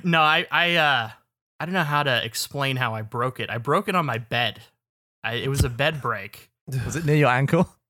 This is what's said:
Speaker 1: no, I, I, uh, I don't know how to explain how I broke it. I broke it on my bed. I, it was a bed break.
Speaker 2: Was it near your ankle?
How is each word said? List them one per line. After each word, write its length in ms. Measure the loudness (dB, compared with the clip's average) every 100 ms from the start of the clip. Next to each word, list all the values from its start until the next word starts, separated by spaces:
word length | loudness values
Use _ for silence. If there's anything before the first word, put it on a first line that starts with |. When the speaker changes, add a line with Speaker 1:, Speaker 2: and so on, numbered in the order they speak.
Speaker 1:
no, 180 | 0 4
I, 240 | 4 2 2
I, 240 | 0 2 4
uh, 340 | 4 2 -2 -10 _ _ _ -12
I 60 | -4
don't 80 |
know 100 | -2
how 200 | 0 0
to 200 | 2 0
explain 520 | -2 -6 -8 -4 -2 -2
how 160 | -2
I 80 | -4
broke 380 | -6 -4 -4 -4
it. 100 | -6
I 80 | -6
broke 300 | 0 0 2
it 80 | 0
on 100 | 0
my 120 | -4
bed. 420 | -2 -2 -2 -4 -20 _ _ _ _ _
I, 120 | -6 -4
it 120 | -4
was 140 | -2
a 60 | -4
bed 320 | 0 -2 -2
break. 480 | -4 -4 -8 -16 -20 _ -8 -6 -4
Speaker 2:
Was 100 | -2
it 100 | 2
near 100 | 4
your 140 | 6
ankle? 380 | 4 2 2 0 _